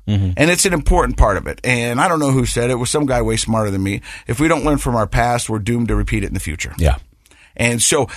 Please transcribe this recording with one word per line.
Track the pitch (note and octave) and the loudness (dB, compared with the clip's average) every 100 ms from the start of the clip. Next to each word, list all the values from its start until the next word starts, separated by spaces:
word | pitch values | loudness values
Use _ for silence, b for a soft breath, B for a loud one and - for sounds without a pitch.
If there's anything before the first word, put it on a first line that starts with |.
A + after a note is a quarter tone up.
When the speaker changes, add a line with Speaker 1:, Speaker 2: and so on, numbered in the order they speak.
| - | -2
Speaker 1:
Mm-hmm. | G#2 F#2+ F2+ | 0 0 2
Speaker 2:
And | D#3 | 2
it's | F3 G3 | 2 2
an | |
important | E3+ - F3+ B2 - | 2 4 4 2 2
part | A#2+ F#2 | 2 2
of | D2+ | -4
it. | C#2+ | -6
And | - B2 A#2+ A#2+ | -2 0 0 0
I | F3+ | 0
don't | D#3+ | 2
know | C#3+ | 2
who | C3 A#2 | 2 2
said | - A#2+ | 0 0
it. | |
It | B2 | 0
was | B2 | -2
some | D3+ D3 | -2 0
guy | B2 | 0
way | A2+ A2+ | 0 -2
smarter | - A2+ G#2 | 0 0 0
than | G2 | 0
me. | F#2+ G2 B B - | -2 -4 B B -8
If | A2+ | -2
we | D#3+ | 2
don't | D#3+ D3+ | 2 2
learn | C#3+ | 0
from | C#3 A#2+ | 0 0
our | G#2 | 0
past, | B2 A#2+ A#2+ - | 0 0 0 -2
we're | A2 | -4
doomed | G#2 A#2+ A2+ | -2 -2 0
to | G#2+ | 0
repeat | G#2 A2 | 0 -2
it | G2 | -2
in | |
the | G2 | -6
future. | E2 D2+ - - | -6 -8 -8 0
Speaker 1:
Yeah. | D#2+ - - _ _ b b - | 0 0 -4 _ _ b b -4
Speaker 2:
And | A#2 A#2+ | -2 0
so, | - D3+ B2 | 0 0 0